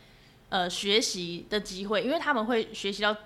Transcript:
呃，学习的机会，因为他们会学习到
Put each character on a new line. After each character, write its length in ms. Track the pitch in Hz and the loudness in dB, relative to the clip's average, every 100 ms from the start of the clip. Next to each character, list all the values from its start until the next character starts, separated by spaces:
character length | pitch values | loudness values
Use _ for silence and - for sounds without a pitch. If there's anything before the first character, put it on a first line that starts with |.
| - - - - - | -20 -20 -20 -20 -2
呃， 200 | 196 180 | 0 0
学 320 | - 202 196 | 0 2 4
习 440 | 185 185 170 170 - | 2 -2 -4 -6 -4
的 100 | 214 | -4
机 260 | 208 185 196 | -2 -6 0
会， 180 | 208 | 0
因 80 | 233 | 2
为 80 | 330 | 0
他 140 | 294 | 2
们 120 | 254 220 | 0 2
会 260 | 226 214 | 0 0
学 180 | - 196 | -4 -4
习 100 | 202 | 0
到 140 | 214 214 | 0 0